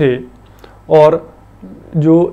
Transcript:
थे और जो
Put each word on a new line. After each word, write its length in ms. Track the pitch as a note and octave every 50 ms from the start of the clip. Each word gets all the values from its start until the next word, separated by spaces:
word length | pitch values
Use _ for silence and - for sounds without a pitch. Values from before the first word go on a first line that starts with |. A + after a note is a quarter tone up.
थे 160 | D3+ C3+ B2 B2+ B2 B2 - - _ _ _ _ - - - _ _ - E3
और 240 | D#3 D3+ D3+ E3 E3 E3 - - _ _ _ _ - - - - - - - -
जो 200 | E3 D3 D#3+ D#3+ E3+ F3 F3+